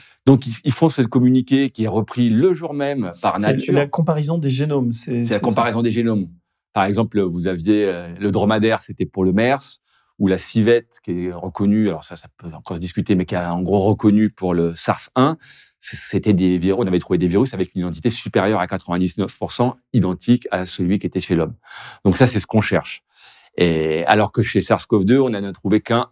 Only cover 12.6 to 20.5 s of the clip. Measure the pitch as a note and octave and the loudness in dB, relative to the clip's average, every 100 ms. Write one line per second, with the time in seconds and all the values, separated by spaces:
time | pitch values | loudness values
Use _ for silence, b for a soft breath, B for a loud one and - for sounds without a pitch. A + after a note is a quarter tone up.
12.6 | - E2+ F2+ - - F#2 F2+ F2+ F2 F2 | -10 -8 -6 -4 0 0 0 -4 -4 -2
13.6 | F2+ G2+ G2 G#2 A2 G#2 G#2+ - F#2 F2 | 0 2 2 2 4 4 2 -2 -2 0
14.6 | E2+ E2+ - G2 - B2+ C#3 D#3+ b b | 0 -2 -4 -4 -2 0 0 0 b b
15.6 | b b - - - G2+ G#2+ F#2 F#2 F2+ | b b -10 -10 -4 -2 2 2 2 2
16.6 | F#2 G2 G2 F2+ - F2 F2 F#2+ B2+ F#2+ | 0 0 0 0 0 0 2 2 0 -2
17.6 | F#2 F#2 F2+ D#2+ A#2+ A2 G#2+ G#2+ F#2+ G#2 | -6 -4 -6 -4 -4 -4 -4 0 0 0
18.6 | F2+ F#2 - F2 F#2 - F#2+ - - - | -2 -6 -4 -2 -2 -2 -6 -6 -6 -2
19.6 | B2 - _ - F#2 F2+ - B2 - | -2 -4 _ 0 0 -2 0 0 0